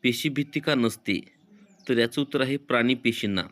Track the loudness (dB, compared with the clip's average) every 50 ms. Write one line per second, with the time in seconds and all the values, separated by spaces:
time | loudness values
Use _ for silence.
0 | _ 2 0 2 -2 -4 -2 -2 -4 -2 -4 -4 0 0 2 2 2 0 0 -2
1 | _ -4 -4 -4 -4 -10 _ _ _ _ -20 -20 -20 _ _ _ _ -2 2 2
2 | 2 2 2 -4 -4 -2 0 -2 -2 0 -2 -6 -4 0 0 2 2 2 0 0
3 | 0 -2 -2 -2 -4 -2 -2 -2 -4 -6